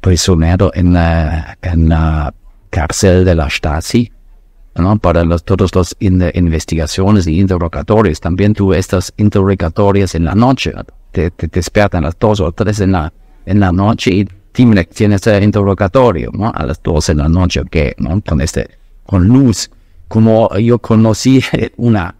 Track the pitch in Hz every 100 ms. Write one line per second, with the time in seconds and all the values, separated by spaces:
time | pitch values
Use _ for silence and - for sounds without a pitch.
0 | 92 87 - 87 82 90 95 - 87 87
1 | 85 82 78 80 80 - 85 82 80 80
2 | 80 78 73 - - _ _ - 76 -
3 | 98 92 92 82 78 - 82 76 - 120
4 | 117 - - - _ _ - - 90 107
5 | 90 85 85 85 - 95 95 92 87 -
6 | 104 92 90 - 87 80 - 80 78 -
7 | 95 104 85 80 95 92 82 69 71 107
8 | 104 76 - 92 104 104 98 92 92 95
9 | - - 104 101 95 95 82 82 101 98
10 | 92 82 82 92 123 131 - - - -
11 | - - 82 - 85 - 85 - 101 90
12 | 73 87 110 104 80 85 104 104 95 95
13 | 78 _ - - - 101 98 87 101 117
14 | - 95 98 - _ - 123 104 82 -
15 | 104 101 117 104 104 104 98 95 101 135
16 | 123 87 58 - 107 - 67 - - 80
17 | - 78 73 85 87 76 - 85 71 -
18 | 58 90 - - 78 - - _ - -
19 | - 98 90 127 135 - - _ _ -
20 | - 113 110 110 113 95 117 117 - 110
21 | 110 107 127 131 - - 113 - 120 107
22 | 87 -